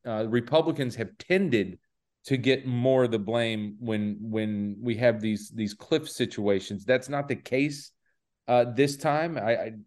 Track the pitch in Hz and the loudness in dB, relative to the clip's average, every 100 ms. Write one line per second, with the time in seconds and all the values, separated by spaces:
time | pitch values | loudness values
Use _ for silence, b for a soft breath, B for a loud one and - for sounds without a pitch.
0 | 120 107 110 120 120 160 160 143 127 113 | -6 -4 0 0 2 2 2 0 -4 -4
1 | 107 - - 185 180 113 92 87 _ _ | -8 -6 0 2 2 2 0 -6 _ _
2 | _ _ - 131 127 135 131 120 131 131 | _ _ -4 0 2 2 0 0 4 4
3 | 123 110 98 120 113 107 104 107 117 107 | 4 0 0 0 0 -2 -6 -6 -4 -2
4 | 104 101 110 110 107 104 101 101 120 110 | -2 -4 -4 -4 -2 -2 -4 -4 -4 2
5 | 120 110 110 104 - 110 104 - - 156 | 4 4 0 -4 -6 -6 -6 -6 -2 -2
6 | - - 113 - 101 98 - 101 - 127 | -2 -4 -4 -2 0 0 -2 -4 0 0
7 | 135 143 139 113 - 131 147 147 - _ | 0 -4 -4 -6 -2 0 0 -4 -14 _
8 | _ _ _ _ - 123 120 117 139 143 | _ _ _ _ 2 4 4 4 2 2
9 | 156 151 170 143 107 117 113 110 | 0 0 -2 -2 0 0 -2 -10